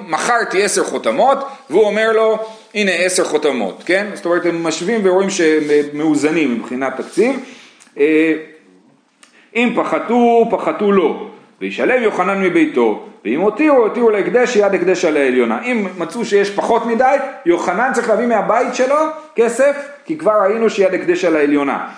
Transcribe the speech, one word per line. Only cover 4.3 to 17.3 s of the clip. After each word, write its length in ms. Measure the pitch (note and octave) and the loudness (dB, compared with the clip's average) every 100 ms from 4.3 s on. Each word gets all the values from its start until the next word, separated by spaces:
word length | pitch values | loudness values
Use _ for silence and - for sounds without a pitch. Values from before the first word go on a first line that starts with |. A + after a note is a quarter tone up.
| F3 F3 | 0 0
הם 180 | E3 | -2
משווים 380 | E3 D#3+ F3 A3+ | -4 -4 -2 0
ורואים 260 | F#3 F#3 F#3+ | 2 2 0
שהם 340 | F#3+ D#3+ D#3 D3 D3 C#3+ | 2 2 2 2 0 0
מאוזנים 600 | D3 D#3 C#3+ D3+ E3 C3+ A2+ | -2 0 0 0 0 0 -2
מבחינת 420 | - B2+ C3 - | -6 -6 -6 -6
תקציב. 420 | - E3+ A#3+ B3+ - - - _ _ - | -6 0 0 0 -8 -20 -20 _ _ 0
אה, 360 | D3+ D#3 D#3+ D3+ - - _ _ _ _ _ _ _ _ _ A3+ | 2 4 2 -2 -6 -20 _ _ _ _ _ _ _ _ _ -2
אם 180 | A#3+ D#3+ | -2 0
פחתו, 720 | - D#3 - A#3+ A#3 A#3 A#3 | -2 -4 0 2 4 4 2
פחתו 400 | - - A3 G3+ | 0 -2 -2 2
לו, 360 | G3 D3 - - - _ - | 2 2 -2 -12 -18 _ -10
וישלם 420 | F#2+ A2 D#3+ B3+ | -8 -4 0 2
יוחנן 400 | G#3+ - F#3 G3 | 0 0 -2 0
מביתו, 600 | F#3 E3+ D3+ B2 A2+ G#2 - - - | 0 2 2 2 0 -2 -10 -10 -4
ואם 140 | D3 | 0
הותירו, 360 | G#3 G#3+ D#4 C4 | 0 2 2 4
הותירו 320 | G#3+ A#3+ A3+ | 2 2 2
להקדש, 460 | G#3 F3+ A#3+ A#3+ G#3 | 2 0 0 2 2
יד 180 | G3+ | 2
הקדש 320 | F3+ F3 F3 E3 | 2 0 0 2
על 120 | D3+ | 2
העליונה. 420 | C3+ B2+ A2+ A2+ | 2 2 0 -2
אם 240 | B3 A#3 F#3+ F3 | -2 -4 -4 -6
מצאו 280 | D#3+ A#3+ F#3+ | -8 -6 0
שיש 240 | G3+ G3 | 0 0
פחות 360 | - - A3+ A#3 | -2 0 0 0
מדי, 300 | A3 B3+ C#4 - | 0 2 2 -2